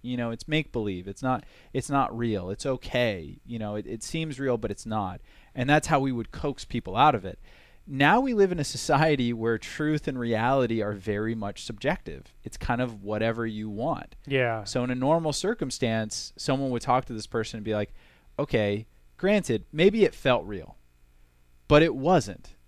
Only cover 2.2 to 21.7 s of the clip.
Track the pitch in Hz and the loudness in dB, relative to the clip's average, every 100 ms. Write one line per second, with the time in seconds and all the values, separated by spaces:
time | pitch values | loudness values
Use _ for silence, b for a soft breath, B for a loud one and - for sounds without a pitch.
2.2 | 120 104 90 104 139 127 - 123 120 98 | 0 0 -2 -4 -4 -4 -2 0 0 0
3.2 | 73 - - 117 107 104 - 113 - 165 | -8 -14 -12 -8 -4 -6 -6 -10 -6 -4
4.2 | 160 127 135 120 110 101 110 110 95 - | -4 -2 0 0 -2 -6 -4 -4 -4 -8
5.2 | b b b - 127 151 - 151 135 120 | b b b -4 4 4 4 2 2 -2
6.2 | 113 - 147 135 - 120 - 98 147 120 | -6 -6 -6 -6 -6 -6 -4 4 4 4
7.2 | 92 - b b b b - 135 143 214 | -4 -12 b b b b -10 2 4 6
8.2 | 269 220 196 175 143 - - 143 160 143 | 4 4 2 2 -4 -6 2 4 4 4
9.2 | 120 117 113 113 - - 151 151 - 131 | 0 0 0 0 -4 -4 -2 0 -2 -4
10.2 | 117 110 120 135 123 113 104 104 98 101 | 0 2 4 4 2 0 -2 -4 -2 -2
11.2 | 110 113 101 - - 110 135 156 - 69 | -2 -2 -6 -8 -12 -4 -2 -2 -6 -14
12.2 | - - - - - 120 127 110 98 107 | -16 -16 -14 -8 -2 -2 -2 -6 -6 0
13.2 | 110 113 113 107 107 104 139 - - - | 0 0 -4 -4 -8 -4 -4 -4 -8 -18
14.2 | - 135 120 113 101 127 123 127 131 165 | -2 2 2 0 -4 -2 -2 0 2 2
15.2 | 160 139 190 233 175 - 123 110 107 - | 2 -2 -2 -2 -4 0 0 0 -2 -6
16.2 | - - - 135 135 120 - 127 - 113 | -12 -8 -2 0 0 -2 2 0 0 -10
17.2 | - 120 107 113 104 107 104 b b b | -4 -4 -4 -6 -2 -2 -2 b b b
18.2 | b - 147 117 104 101 113 _ - - | b -6 0 2 2 0 -4 _ -20 -4
19.2 | 185 208 - 110 - 151 185 220 185 - | 2 2 2 -2 -2 4 4 6 2 4
20.2 | 135 120 92 98 - - _ _ - _ | 2 2 0 -10 -10 -18 _ _ -20 _
21.2 | - _ _ _ _ | -20 _ _ _ _